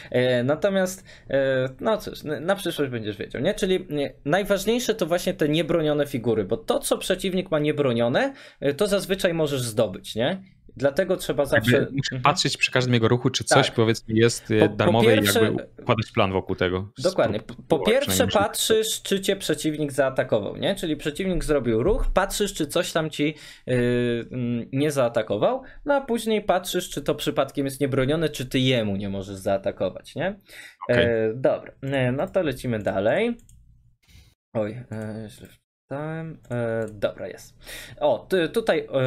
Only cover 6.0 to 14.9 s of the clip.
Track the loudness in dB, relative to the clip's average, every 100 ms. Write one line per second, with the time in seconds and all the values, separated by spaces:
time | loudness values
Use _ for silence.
6 | 0 -2 0 0 0 -2 0 -2 0 -2
7 | 0 -2 -2 -2 -2 0 0 2 2 2
8 | 2 2 0 -4 -18 -6 -2 0 0 0
9 | 0 0 0 0 0 -2 -2 0 0 -2
10 | -8 -2 -2 -2 -8 _ -20 -2 0 2
11 | 0 -2 -2 -2 2 2 4 4 2 -2
12 | -4 0 2 2 0 0 0 2 2 4
13 | 4 4 2 0 4 4 4 2 2 2
14 | 0 4 4 2 0 4 4 4 4